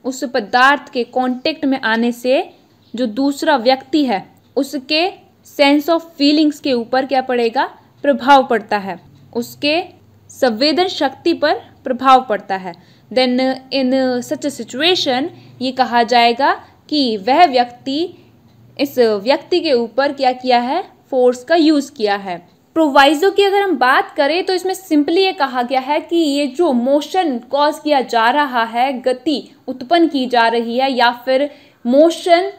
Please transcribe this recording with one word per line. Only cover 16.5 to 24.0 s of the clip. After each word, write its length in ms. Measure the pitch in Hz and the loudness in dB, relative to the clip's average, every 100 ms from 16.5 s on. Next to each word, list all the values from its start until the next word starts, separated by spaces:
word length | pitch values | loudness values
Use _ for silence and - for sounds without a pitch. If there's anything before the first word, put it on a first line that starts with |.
| 392 - _ _ | 0 -8 _ _
कि 280 | 302 262 214 | -2 0 -2
वह 280 | 190 285 349 | 0 4 4
व्यक्ति, 540 | 254 240 - - 277 359 - _ _ _ _ - - | 4 -2 -6 -8 -6 -6 -10 _ _ _ _ -20 -6
इस 180 | 277 247 | -4 0
व्यक्ति 600 | 233 208 208 277 - 359 | 0 0 -2 -2 0 -2
के 140 | 320 | 0
ऊपर 380 | 247 226 - 285 | 0 0 -2 -2
क्या 180 | 269 254 | 0 -2
किया 260 | 254 254 240 | -2 0 0
है, 240 | 247 320 403 _ _ | 0 -4 -6 _ _
फोर्स 320 | 262 247 254 | 0 2 0
का 120 | - 339 | 0 2
यूज़ 360 | 302 302 277 | 4 2 -2
किया 240 | - 208 202 | -6 -4 -2
है। 220 | 196 170 - _ _ 330 | -6 -12 -14 _ _ -2
प्रोवाइजो 540 | 311 277 277 302 392 | 2 4 4 4 0
की 120 | 392 | 2
अगर 180 | 403 403 | 2 2
हम 160 | 392 269 | 0 0
बात 360 | 254 302 | 2 2